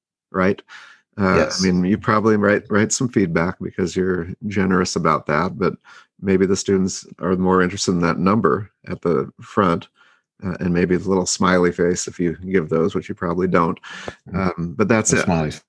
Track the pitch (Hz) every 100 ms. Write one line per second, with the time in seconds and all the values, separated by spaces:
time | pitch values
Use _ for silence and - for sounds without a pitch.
0 | _ _ _ 95 92 101 - - - -
1 | _ - 95 87 78 - 92 90 90 104
2 | - 107 107 107 101 101 - 104 110 -
3 | 131 - 92 82 85 - 90 - 87 92
4 | 92 90 85 - 107 101 92 92 92 95
5 | 82 76 - 76 92 90 90 - - -
6 | _ _ 98 95 95 95 - 95 92 -
7 | - - 87 92 92 92 90 98 - 87
8 | 85 - 90 110 87 71 107 _ - 92
9 | - 76 - - 120 - 95 85 - _
10 | _ _ _ _ 101 - 92 87 90 87
11 | 85 95 90 - 92 92 87 85 87 90
12 | - 92 87 80 92 95 78 80 85 92
13 | - 95 92 85 92 90 85 87 - -
14 | - - - 110 95 85 87 85 101 113
15 | 107 107 101 82 76 -